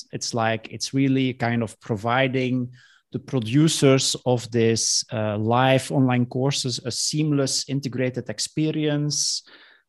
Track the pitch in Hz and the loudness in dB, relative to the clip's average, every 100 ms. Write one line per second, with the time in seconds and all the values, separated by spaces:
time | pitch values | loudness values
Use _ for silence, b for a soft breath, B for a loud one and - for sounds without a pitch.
0 | - - - 120 113 110 - 117 - 135 | -8 -10 -6 -2 0 -2 -6 -10 -6 0
1 | 135 131 131 123 117 117 110 - - 107 | 2 2 0 -2 -2 -2 -4 -8 -6 -4
2 | 117 123 135 131 127 127 123 b b b | 0 2 2 0 -2 -2 -4 b b b
3 | _ 123 - 135 107 139 160 - 143 135 | _ -12 -4 -4 0 4 4 6 6 6
4 | - - 127 123 110 117 113 113 - - | 2 -2 0 0 0 2 2 2 0 -2
5 | - 113 107 104 107 120 131 131 - 156 | -2 -4 -2 -2 2 4 4 4 2 2
6 | 131 123 123 127 139 139 127 120 120 - | 2 2 0 -2 -2 -2 -4 -6 -6 -4
7 | - 151 156 143 135 - - 139 143 123 | -2 0 0 2 0 -2 -4 -4 -4 -2
8 | 127 127 - - - - 156 156 151 147 | -2 -2 -6 -6 -6 -2 -2 0 -2 0
9 | 147 143 - - b b b b | -2 -2 -2 -4 b b b b